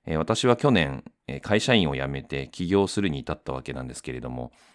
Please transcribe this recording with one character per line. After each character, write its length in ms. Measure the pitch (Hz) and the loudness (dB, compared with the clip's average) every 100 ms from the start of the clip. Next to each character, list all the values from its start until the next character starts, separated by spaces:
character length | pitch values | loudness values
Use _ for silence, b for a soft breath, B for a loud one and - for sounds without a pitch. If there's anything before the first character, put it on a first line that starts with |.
| - | -4
え 80 | |
ー、 20 | 80 | -2
私 300 | 80 113 127 | 0 2 4
は 80 | |
去 160 | 120 143 | 4 4
年、 320 | 110 71 67 - - - | 4 4 -2 -10 -16 -12
え 120 | 69 | -10
ー、 20 | |
会 200 | - 107 | 0 0
社 140 | - | 4
員 160 | 117 80 | 4 2
を 60 | 67 | 0
辞 100 | 67 | -4
め 160 | 69 | -6
て 260 | - 69 65 | -6 -8 -6
起 160 | - 87 | -6 2
業 180 | 98 95 | 4 4
す 160 | - | 0
る 60 | 98 | -2
に 100 | 71 | -2
至 140 | - | -6
っ 100 | 78 | -8
た 100 | - | -6
わ 100 | 65 | -8
け 100 | 65 | -8
な 100 | 65 | -10
ん 60 | 64 | -10
で 60 | |
す 80 | 58 | -12
け 100 | - | -10
れ 80 | 64 | -10
ど 100 | 62 | -8
も、 220 | 62 - b b | -10 -10 b b